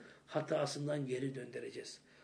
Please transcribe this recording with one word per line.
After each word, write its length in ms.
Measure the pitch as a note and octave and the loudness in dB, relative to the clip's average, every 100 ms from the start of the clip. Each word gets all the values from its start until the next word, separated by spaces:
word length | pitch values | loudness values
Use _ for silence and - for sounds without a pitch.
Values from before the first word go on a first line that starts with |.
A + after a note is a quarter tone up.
| - - - | -4 -20 -2
Hatasından 760 | D#3 C#3 D3+ C#3+ D3 C#3+ D3 C3 | 0 4 4 4 2 0 2 2
geri 300 | B2+ C3+ C3+ | 2 0 -2
döndüreceğiz. 640 | A#2+ A#2+ A#2+ A#2+ - - - - | -4 -6 -6 -6 -10 -12 -18 -20